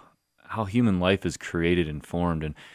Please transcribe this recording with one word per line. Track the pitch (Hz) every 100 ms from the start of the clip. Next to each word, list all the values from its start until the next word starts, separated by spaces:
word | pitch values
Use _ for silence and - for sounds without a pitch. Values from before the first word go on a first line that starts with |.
| - _ _ _ -
how | 110
human | 101 117 117 92
life | 90 98 90
is | -
created | - 87 85 87 78
and | 73 -
formed. | 87 87 80 78
And, | - -